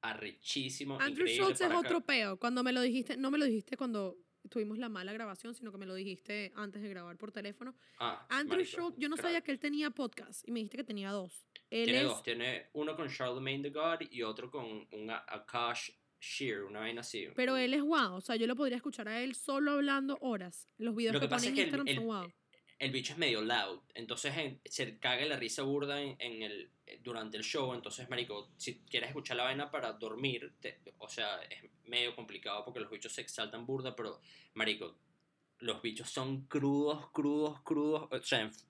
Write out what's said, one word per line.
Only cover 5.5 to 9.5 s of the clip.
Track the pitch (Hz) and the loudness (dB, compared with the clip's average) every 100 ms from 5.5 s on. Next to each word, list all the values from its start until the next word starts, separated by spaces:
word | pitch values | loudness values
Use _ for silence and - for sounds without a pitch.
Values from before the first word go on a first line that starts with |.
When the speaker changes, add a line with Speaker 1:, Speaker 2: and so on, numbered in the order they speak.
Speaker 2:
sino | 233 233 | -10 -10
que | 196 | -10
me | 190 | -8
lo | |
dijiste | 185 196 180 - 208 196 | -6 -6 -8 -6 -4 -4
antes | - 208 202 | -6 -6 -6
de | 208 | -6
grabar | 190 175 170 | -8 -10 -10
por | 214 | -8
teléfono. | 208 202 202 247 247 _ - | -6 -8 -8 -12 -12 _ -4
Speaker 1:
Ah, | 240 233 - | -2 -2 0
Speaker 2:
Andrew | 269 302 370 | 0 2 2
Speaker 1:
marico, | 370 - | 2 0
Speaker 2:
Schultz, | 349 339 | -2 0
yo | 285 | -2
no | 320 | 0
Speaker 1:
crack. | 349 | 0
Speaker 2:
sabía | 339 | 0
que | 339 | 0